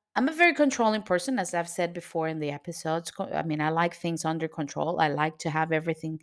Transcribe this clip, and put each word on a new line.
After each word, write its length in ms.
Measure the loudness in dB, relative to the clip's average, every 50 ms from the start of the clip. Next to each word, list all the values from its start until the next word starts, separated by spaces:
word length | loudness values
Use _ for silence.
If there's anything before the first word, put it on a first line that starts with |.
| _ _ -2
I'm 120 | 0 0 2
a 40 | 4
very 220 | 6 6 6 6
controlling 480 | 6 4 4 4 4 4 4 2 2 0
person, 340 | 0 0 0 0 0 -2
as 160 | -2 -2 -2 -2
I've 160 | -2 -2 -2
said 240 | -2 -2 -2 -2 -2
before 340 | -6 -10 -6 -4 -2 -2
in 120 | -2 -2 -2
the 100 | -2 -4
episodes. 640 | -4 -6 -8 -10 -8 -4 -2 -2 -2 -2 -2 -6
Co-, 180 | -8 -8 -6 -4
I 120 | -2 -2 -2
mean, 180 | 0 0 0
I 80 | 0 2
like 260 | 2 2 2 0 0
things 300 | -4 -4 -4 -2 -2 -2
under 220 | -2 -2 -2 -4
control. 520 | -4 -4 -6 -6 -4 -4 -4 -2 0 2 2
I 100 | 2 2
like 280 | 2 0 -2 -2 -2 -4
to 120 | -4 -2
have 200 | 0 0 0 2
everything 480 | 0 0 0 -2 -4 -4 -4 -8 -8 -8